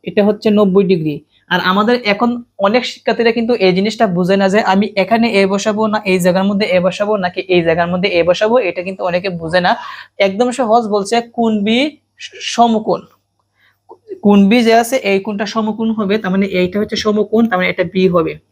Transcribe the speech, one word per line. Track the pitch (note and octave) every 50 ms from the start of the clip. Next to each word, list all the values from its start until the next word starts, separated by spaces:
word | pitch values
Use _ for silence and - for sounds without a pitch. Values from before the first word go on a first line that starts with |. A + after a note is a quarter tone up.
| _ F#3+
এটা | F3 G#3+ G3+ G#3
হচ্ছে | G#3+ G#3 - A3 G#3 G#3
নব্বই | G#3+ F#3+ F3+ G3 G3+ F#3
ডিগ্রি। | F#3+ E3+ D#3 D#3 D3 D#3 _ _ _ _ _ _
আর | F3 F3+ - F3+
আমাদের | F#3+ G3+ G#3 A3 B3 B3 A#3+ G#3
এখন | G3+ G3+ A#3+ A#3+ A#3+ A#3+ - _ _ - G3
অনেক | G3 G#3+ B3+ A#3 -
শিক্ষার্থীরা | - - _ - A3+ A#3 A#3 A#3 A3+ A#3+
কিন্তু | A3+ A3+ B3 A3 F#3+
এই | F#3 F3+ F#3
জিনিসটা | G3 G#3+ A3 - A#3+ G#3 F3
বুঝে | F3 F#3 F3 G3 G3
না | G3 F#3+ F#3
যে | G#3+ A3+ -
আমি | F#3+ G3 G#3+ G#3 - G3
এখানে | F#3+ F#3 A3+ A3+ A#3 A#3 - G3
এ | G3 F#3+
বসাবো | G3 G3 G3+ A3+ G#3 G#3 A3 A3
না | G#3 G#3+ - G3
এই | F#3 F#3 F3
জায়গার | F#3 F3 F#3+ F#3+ G3+
মধ্যে | G#3 G3 G#3+ E3+ F3+
এ | F3+ F3
বসাবো | F#3 F3 - G#3 G3+ G#3+ G#3 F#3
নাকি | F3+ F3+ F#3 F3+ - F#3
এই | F3+ E3
জায়গার | E3 E3 E3+ E3+ E3+
মধ্যে | F3+ F#3 F3+ G3+ F3+ E3+
এ | E3 E3+
বসাবো, | F3+ - G#3+ A3 A3+ C4 A3+ F3
এটা | E3+ F#3 F3
কিন্তু | F#3+ F#3+ F#3+ G3+ F3+
অনেকে | E3+ F3+ F3+ G3 F3+ E3+
বুঝে | E3 D#3+ E3 F3+ F3
না। | F#3 A3+ - - - - - - _ _ - G3+
একদম | G3 F#3+ G3+ B3 B3 A#3+ C#4
সহজ | C4 G#3+ G#3+ A#3+ A#3 G#3 G3+
বলছে, | G#3 G3 G3 A#3 A#3 A#3 A#3 _
কোণ | - A#3 A3+ A3 G#3+ G3
বি | G#3+ A3+ A#3+ C#4 D#4 D4+ _ _ _ _ _ - - - - - - -
সমকোণ, | - A#3 A#3+ A3+ G#3+ - A3+ F3 - - - _ _ _ _ _ _ _ _ _ _ _ _ _ _ _ _ - _ _ A4 G4 - -
কোণ | G#3 G3+ G3+ G3 G3
বি | A3+ B3 A#3
যে | A3+ A3+ A3+
আছে | A#3 A#3 - - - G3
এই | G3 G3 F#3+
কোণটা | A3+ G#3 G3+ G#3+ G3+ -
সমকোণ | A3+ G#3+ G#3+ G#3+ G#3+ A3+ A3+ A3 G#3+
হবে, | G#3+ F#3 G3+ A3
তার | G#3+ F#3+ F#3
মানে | G3 G3+ G3 - F3+
এইটা | F3+ F3+ F#3 G3+
হচ্ছে | G3 - - G3 -
সমকোণ, | A3 G#3 G#3 G#3 G#3 - A3 A#3 A3+
তার | F3+ F#3
মানে | F#3 F3+
এটা | F3+ - F3+ F3 -
বি | F#3+ F#3 F#3+ F3
হবে | F3 D#3+ D#3 D3+ D#3 _ _